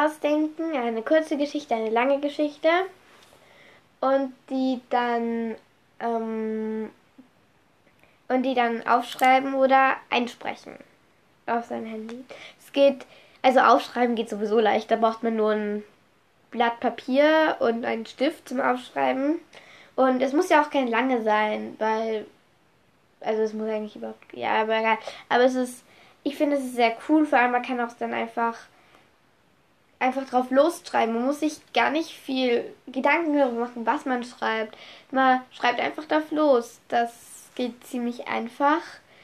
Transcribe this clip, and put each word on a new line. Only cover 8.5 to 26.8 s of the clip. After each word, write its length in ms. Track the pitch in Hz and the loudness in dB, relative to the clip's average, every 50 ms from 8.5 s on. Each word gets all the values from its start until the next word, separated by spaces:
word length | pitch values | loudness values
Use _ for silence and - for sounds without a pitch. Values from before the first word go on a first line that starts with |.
| 254 | 0
dann 320 | 247 240 233 233 226 - | 0 0 0 -2 -2 0
aufschreiben 680 | - 233 254 247 - - - 262 254 262 262 269 277 269 | 2 2 2 0 -2 -4 2 4 4 4 4 2 0 0
oder 420 | 269 262 262 269 269 269 262 262 - - - | 2 2 4 6 6 4 4 0 -2 -6 -4
einsprechen 680 | 214 240 240 233 - - - - - - - - - - - _ _ _ _ _ _ _ _ _ _ _ - | -4 -2 -2 -4 -8 -12 -12 -12 -12 -12 -14 -20 -20 -20 -20 _ _ _ _ _ _ _ _ _ _ _ -8
auf 200 | - 233 233 233 | -4 -4 -4 -4
sein 180 | - 240 233 226 | -6 -10 -10 -8
Handy. 400 | 220 220 220 220 226 233 254 262 - - - - - - _ | -10 -10 -12 -12 -12 -14 -14 -16 -18 -18 -20 -20 -20 -20 _
Es 120 | - - | -14 -4
geht, 340 | - 285 277 277 269 254 - - - - - _ _ _ | 2 4 4 4 4 2 -8 -20 -20 -20 -20 _ _ _
also 180 | - 269 240 262 | 2 4 4 6
aufschreiben 540 | 202 226 240 285 - - - 240 247 240 240 | 8 8 6 6 4 -2 -2 -2 0 0 0
geht 140 | 220 220 - | -2 -4 -4
sowieso 320 | 214 202 214 202 208 233 | -6 -6 -4 0 2 2
leicht, 300 | 214 208 202 - - - | 4 4 2 0 0 0
da 60 | 226 | 0
braucht 260 | 220 226 220 226 - | 2 2 0 0 0
man 140 | - 226 226 | -4 -2 0
nur 160 | 220 214 214 | 0 0 0
ein 320 | 214 214 208 208 208 208 208 - _ _ _ _ _ _ _ _ _ _ _ _ | 0 0 -2 -4 -6 -6 -8 -12 _ _ _ _ _ _ _ _ _ _ _ _
Blatt 280 | - 226 240 233 233 233 | -2 0 0 0 0 -2
Papier 760 | - 240 247 - - - 254 277 294 311 311 320 311 320 - - | -4 -4 -4 -4 -6 -2 2 4 4 6 6 4 4 2 0 0
und 260 | - 233 226 233 247 | 0 -2 -2 -2 -2
einen 220 | 233 226 226 220 | -4 -4 -6 -6
Stift 420 | - - - 262 311 330 - - - | -8 -4 -2 -2 -2 -2 -4 -12 -8
zum 120 | 254 262 | -4 -2
Aufschreiben. 800 | 254 247 254 254 - - - 277 269 254 254 262 277 294 330 339 - _ - - - - - - - - - | 0 0 0 -2 -4 -8 -4 -2 0 0 0 0 0 -2 -2 -2 -6 _ -20 -20 -20 -20 -20 -20 -20 -8 -2
Und 260 | - 262 262 254 254 | 2 2 2 2 2
es 100 | 262 269 | 0 0
muss 160 | 262 320 370 - | 0 0 2 4
ja 140 | 330 294 | 4 4
auch 80 | 294 294 | 4 2
kein 160 | - 277 262 | 0 -2 0
lange 360 | 233 226 226 254 262 262 233 | 0 0 0 2 2 0 0
sein, 520 | 220 214 214 214 214 214 214 214 214 220 240 - | 2 2 2 2 2 0 -2 -4 -6 -10 -8 -4
weil, 480 | 214 220 220 220 226 226 220 214 - - _ _ _ _ _ _ _ _ _ _ _ _ _ _ _ _ _ - | -2 -2 -2 -2 -2 -4 -4 -6 -8 -10 _ _ _ _ _ _ _ _ _ _ _ _ _ _ _ _ _ -10
also 220 | - - 220 220 | -6 -4 -2 0
es 100 | 220 214 | 0 -2
muss 160 | 214 214 220 220 | -2 -4 -6 -4
eigentlich 280 | 220 214 214 208 - | -4 -4 -6 -8 -12
überhaupt, 360 | 226 226 220 220 - - - | -12 -12 -12 -14 -14 -20 -18
ja, 300 | - 240 240 214 214 220 | -12 -6 -2 0 0 0
aber 160 | 220 220 220 220 | 0 0 0 0
egal. 200 | 220 220 220 220 - - - - - - | 2 0 0 0 -2 -12 -16 -12 -4 0
Aber 160 | 233 240 247 | 2 4 4
es 120 | 262 254 | 4 2
ist, 260 | 254 254 247 - - - _ - - - - _ _ | 0 -4 -4 -6 -14 -20 _ -20 -20 -20 -20 _ _
ich 140 | - 294 285 | -6 -6 -2
finde, 200 | - 302 285 285 | 0 0 0 0
es 80 | 277 254 | -2 -4
ist 120 | 247 247 | -4 -2
sehr 200 | 233 | 2